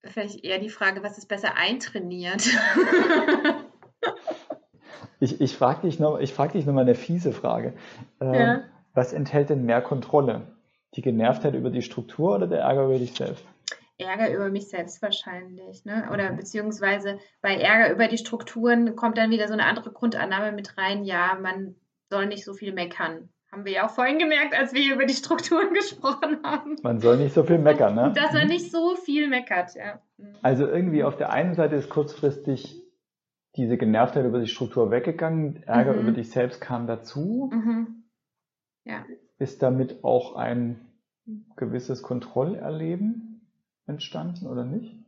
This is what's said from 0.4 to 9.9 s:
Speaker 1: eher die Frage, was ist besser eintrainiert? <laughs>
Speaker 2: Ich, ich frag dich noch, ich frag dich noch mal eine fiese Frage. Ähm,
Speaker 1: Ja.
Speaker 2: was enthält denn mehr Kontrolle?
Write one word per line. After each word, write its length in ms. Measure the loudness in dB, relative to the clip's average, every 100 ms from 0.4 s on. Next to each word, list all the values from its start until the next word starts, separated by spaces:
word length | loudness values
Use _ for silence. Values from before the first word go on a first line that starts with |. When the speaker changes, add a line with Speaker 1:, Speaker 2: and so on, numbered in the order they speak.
Speaker 1:
eher 160 | -4 -4
die 100 | -4
Frage, 340 | -2 -2 -2
was 140 | -10 -12
ist 100 | -8
besser 280 | -4 -2 0
eintrainiert? 840 | 0 -2 -6 -8 -8 -6 -4 0 2
<laughs> 60 | 4 4 4 4 4 6 4 4 2 2 -2 -8 _ -20 _ -6 -6 -8 -10 -12 -16 _ _ -20 -20 -20 _
Speaker 2:
Ich, 200 | -2 2
ich 160 | -2 4
frag 260 | 2 2
dich 180 | -2 0
noch, 200 | 0 0
ich 140 | -4
frag 180 | 0 0
dich 120 | 0 0
noch 80 |
mal 80 | 4
eine 140 | 4 4
fiese 360 | 0 -2 -2
Frage. 420 | -2 -2 -2 -4 -10 -20 -20 -20 _
Ähm, 140 | 0
Speaker 1:
Ja. 300 | 4 4 2 -4 -20 _
Speaker 2:
was 200 | -2 0
enthält 360 | -2 0 2 2
denn 160 | 0 2
mehr 160 | 2
Kontrolle? 680 | 2